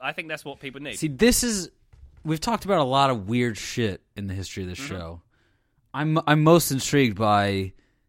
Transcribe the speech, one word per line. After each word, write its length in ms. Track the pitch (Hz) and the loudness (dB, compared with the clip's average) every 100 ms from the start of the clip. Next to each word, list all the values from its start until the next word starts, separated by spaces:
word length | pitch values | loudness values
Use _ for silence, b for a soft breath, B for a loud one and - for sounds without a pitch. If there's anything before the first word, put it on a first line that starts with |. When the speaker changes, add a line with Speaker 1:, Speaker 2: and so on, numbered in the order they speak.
Speaker 1:
I 80 | 135 | -10
think 160 | 156 160 | -10 -10
that's 160 | 151 | -12
what 160 | 147 135 | -12 -14
people 220 | 139 135 | -16 -14
need. 160 | 143 101 | -12 -6
Speaker 2:
See, 80 | 156 | -6
this 340 | 131 233 - | 4 4 4
is, 300 | 240 202 165 _ _ _ - - 156 | 0 -4 -8 _ _ _ -20 -12 -6
we've 160 | 156 | -4
talked 240 | - 220 185 | -2 -4 0
about 140 | 185 | 0
a 20 | |
lot 260 | 131 135 139 | 2 2 2
of 200 | 120 95 | 0 -2
weird 280 | 123 120 104 | -2 -2 -4
shit 440 | - - 110 90 _ - | -8 -4 -4 -4 _ -12
in 100 | 98 | -8
the 60 | |
history 300 | 95 92 - | -8 -8 -10
of 60 | 92 | -10
this 100 | 90 | -10
Speaker 1:
Mm-hmm. 80 | - 95 | -10 -10
Speaker 2:
show. 260 | 82 85 - _ _ _ _ _ _ | -10 -14 -20 _ _ _ _ _ _
I'm, 260 | 135 156 156 156 | -4 0 0 2
I'm 160 | 151 | 4
most 280 | 151 170 - | 8 6 4
intrigued 460 | 135 - 143 127 98 | -2 0 2 2 2
by 540 | 110 104 101 98 95 - _ _ | 2 4 2 0 -4 -8 _ _